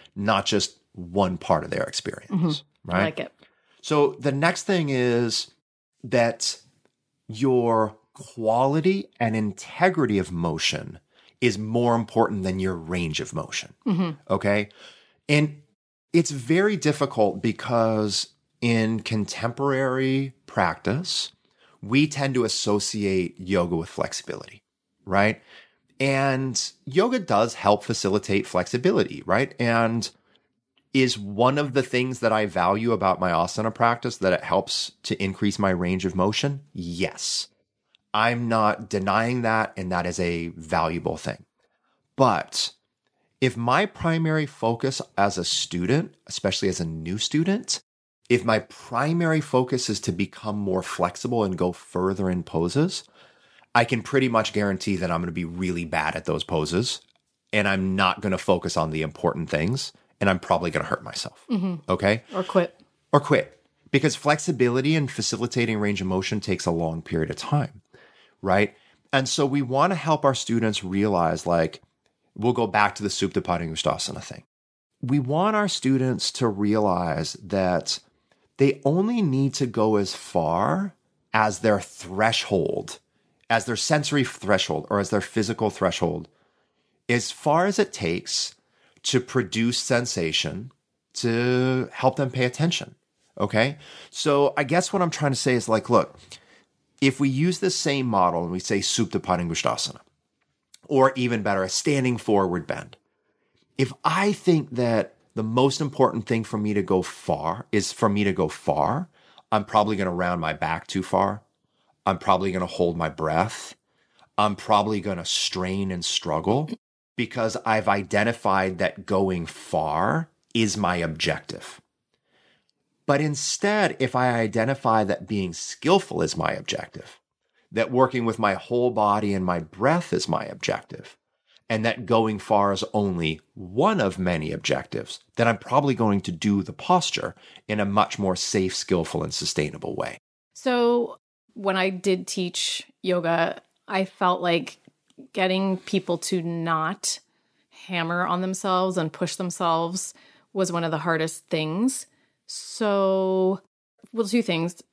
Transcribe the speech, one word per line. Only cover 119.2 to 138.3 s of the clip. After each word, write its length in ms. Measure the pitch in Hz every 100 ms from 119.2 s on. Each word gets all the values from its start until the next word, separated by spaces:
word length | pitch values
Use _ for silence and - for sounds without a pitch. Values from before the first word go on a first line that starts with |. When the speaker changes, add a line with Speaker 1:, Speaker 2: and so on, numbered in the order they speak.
| 95 90
Speaker 1:
far 840 | 80 - - 82 78 80 104 160 160 _ _
is 240 | 113 107 104
my 180 | 90 87
objective. 840 | 80 78 82 - - - - - _ _ _ _ _ _ _ _ _ _ _ _
But 160 | - 143
instead, 760 | 151 139 - - 202 208 196 -
if 160 | 131
I 240 | 127 127 117
identify 640 | 110 110 120 135 117 110
that 240 | 101 - 92
being 260 | 104 92
skillful 680 | - - - 156 190 - 87
is 160 | 82 80
my 140 | 78
objective, 640 | - - - - - - - _ _ _ _ _
that 200 | 110 113
working 340 | 127 127 123
with 140 | 113 113
my 140 | 104
whole 340 | 95 - 120 123
body 420 | 107 104 107 104
and 120 | 98
my 140 | 90 85
breath 520 | 80 90 131 175 -
is 140 | 87 -
my 160 | 80
objective, 720 | - - - - - - - - _ _ _ _ -
and 140 | 110
that 220 | 113 123
going 340 | 101 113 110 104
far 320 | - 104 101
is 120 | 95 -
only 480 | 107 98 87 78 78 _
one 460 | - 90 107 202 196
of 200 | 98 95
many 320 | 90 82 78
objectives, 680 | - - 67 - 55 - - _
then 120 | - 117
I'm 100 | 107
probably 360 | - 135 143
going 260 | 117 110 101
to 100 | -
do 320 | 82 107 101
the 100 | 82
posture 640 | - - 180 - - - - - - -
in 120 | 107
a 60 |
much 320 | 101 104 - -
more 160 | 95